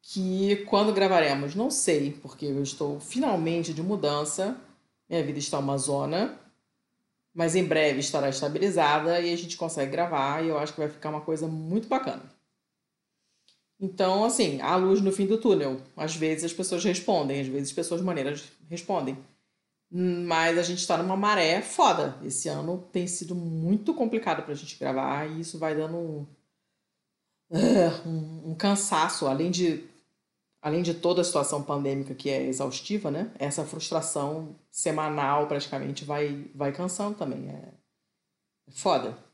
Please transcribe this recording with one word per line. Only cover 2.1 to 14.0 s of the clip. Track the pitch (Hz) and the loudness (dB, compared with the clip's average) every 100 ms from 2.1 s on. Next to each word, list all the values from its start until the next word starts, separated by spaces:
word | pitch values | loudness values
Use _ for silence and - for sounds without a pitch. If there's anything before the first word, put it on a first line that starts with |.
| 147 | -4
porque | 139 - 151 | -14 -8 -4
eu | 139 | -2
estou | 139 - 147 147 | -2 -2 -4 -6
finalmente | - 247 285 190 160 170 165 | -6 -2 0 2 0 0 -2
de | 156 | -4
mudança, | 175 208 151 147 151 - 190 254 - _ _ _ _ | -2 0 0 0 -2 -2 -2 -4 -12 _ _ _ _
minha | 170 | -2
vida | 143 143 | -2 -2
está | 139 147 | -4 -2
uma | 139 139 | 0 0
zona, | 131 139 139 160 233 - - _ _ _ _ _ _ _ _ | 0 -2 0 -2 -2 -6 -20 _ _ _ _ _ _ _ _
mas | 165 165 | -2 2
em | 175 | 2
breve | 170 160 151 135 | 4 4 4 2
estará | 143 156 139 | 0 0 0
estabilizada | 131 147 151 196 180 151 151 156 175 | 0 -2 0 2 4 4 4 2 2
e | 170 | 2
a | 170 | -2
gente | 170 - | -4 -6
consegue | 165 160 139 | -6 -2 -2
gravar | 156 175 156 139 151 | 0 0 0 0 0
e | 165 | 0
eu | 151 | 0
acho | 147 | -2
que | 151 | -2
vai | 151 | -4
ficar | 151 156 | -4 -6
uma | 151 | -6
coisa | 156 156 160 | -4 -2 -2
muito | 160 160 196 226 | -4 -2 -2 0
bacana. | 262 - - - _ _ _ _ _ _ _ _ _ _ _ _ _ _ _ | -2 -2 -8 -12 _ _ _ _ _ _ _ _ _ _ _ _ _ _ _
Então, | 196 190 | -8 0